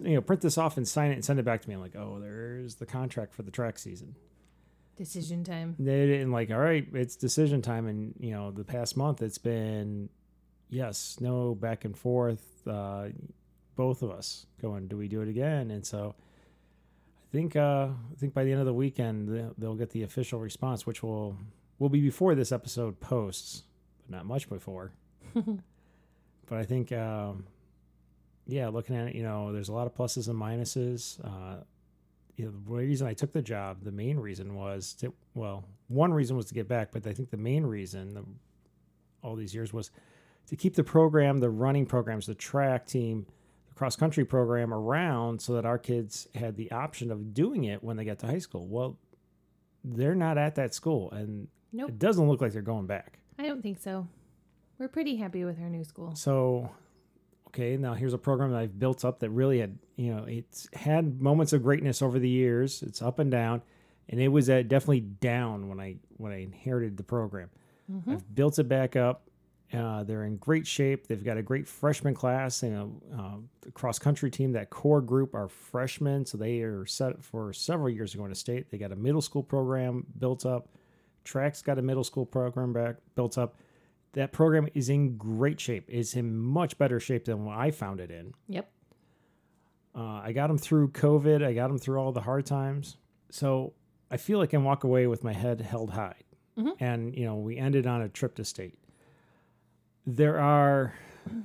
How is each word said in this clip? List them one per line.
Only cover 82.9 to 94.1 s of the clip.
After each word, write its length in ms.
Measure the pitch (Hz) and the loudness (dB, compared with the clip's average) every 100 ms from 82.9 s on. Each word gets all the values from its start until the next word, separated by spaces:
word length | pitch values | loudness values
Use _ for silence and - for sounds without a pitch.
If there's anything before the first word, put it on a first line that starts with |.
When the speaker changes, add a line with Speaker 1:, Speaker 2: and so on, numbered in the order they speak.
| 117 _ | -4 _
Speaker 1:
built 220 | - 120 - | -2 0 0
up. 200 | 120 - _ _ _ _ _ | -2 -4 _ _ _ _ _
That 180 | 127 135 | -4 -4
program 360 | - 160 156 151 | 4 6 6 4
is 160 | 147 123 | 0 2
in 300 | 143 139 113 | 4 4 0
great 420 | 107 110 143 151 | -2 2 2 2
shape. 240 | - 104 - | -4 -4 -4
It's 260 | 120 110 123 | -4 -2 -2
in 180 | 117 | -2
much 440 | 110 120 147 165 - | 0 0 2 0 2
better 200 | 139 120 | 2 2
shape 280 | - 120 - | 0 -2 0
than 180 | 107 | -4
what 140 | 107 107 | -4 -2
I 120 | 147 | -2
found 300 | 156 98 95 | 0 -6 -6
it 100 | 85 | -8
in. 220 | 85 85 - - | -12 -14 -18 -10
Speaker 2:
Yep. 220 | 180 - _ _ _ _ _ _ _ _ _ _ _ _ | -10 -10 _ _ _ _ _ _ _ _ _ _ _ _
Speaker 1:
Uh, 260 | 120 113 104 | -10 -8 -6
I 80 | 107 | -4
got 160 | 123 151 | 2 4
'em 80 | 151 | 2
through 320 | - 156 143 | 4 6 6
covid. 520 | - 147 151 147 151 | 6 6 8 8 6
I 80 | 139 | 4
got 180 | 117 131 | 2 2
'em 60 | 135 | 0
through 220 | 131 135 | 0 0
all 120 | 131 | 0
the 100 | 123 | -2
hard 240 | 110 139 139 | 0 0 0
times. 500 | 139 135 143 139 - _ _ _ | 0 0 -4 -6 -14 _ _ _
So 440 | - 139 131 131 - _ _ - | -2 2 2 -2 -10 _ _ -8